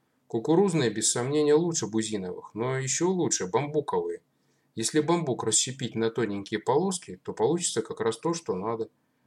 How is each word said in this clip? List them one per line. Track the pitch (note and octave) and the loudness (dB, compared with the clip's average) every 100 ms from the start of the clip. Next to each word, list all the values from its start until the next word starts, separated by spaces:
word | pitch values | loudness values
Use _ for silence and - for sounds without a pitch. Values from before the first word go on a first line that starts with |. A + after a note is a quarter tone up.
| _ _ _ | _ _ _
Кукурузные, | A#2 A2+ E3 G3 D#3+ A#2+ | -4 2 4 6 4 2
без | G#2 A2 | 2 0
сомнения, | B2 B2 D3+ D3 | 0 0 2 6
лучше | D3+ E3+ D3 G2+ | 6 4 -2 -2
бузиновых, | A2 G#2+ G#2+ F#2 F2+ - | -2 -2 -4 -6 -10 -10
но | G#2 B2 C3 | -6 -4 -2
ещё | C3+ - F3 | -2 0 2
лучше | F#3+ C3+ - F2+ | 2 2 0 0
бамбуковые. | A#2 D3 D3+ C#3+ F2+ E2+ E2+ _ _ _ _ _ | -2 0 -2 0 -2 -2 -6 _ _ _ _ _
Если | - A2 D#3 | -6 0 0
бамбук | D3+ E3+ C#3+ A2+ | 2 2 2 -2
расщепить | A2 G#2+ - C3 A#2+ | 0 2 0 -4 -6
на | A2 A2+ | 0 -2
тоненькие | A2+ A2 G2+ G2 G#2+ | 0 -2 -2 -4 -4
полоски, | - C#3 F#3+ F#3 - F#2 | 2 2 2 -4 -8 -16
то | - | -12
получится | F#2 A2+ E3 E3 A#2 | 0 0 2 0 -2
как | G#2+ - | -4 -2
раз | A2+ A2 | -4 -2
то, | E3 | -4
что | E3 - | -4 -4
надо. | F#2+ G#2+ A2+ A2 _ _ _ | -4 -4 -4 -6 _ _ _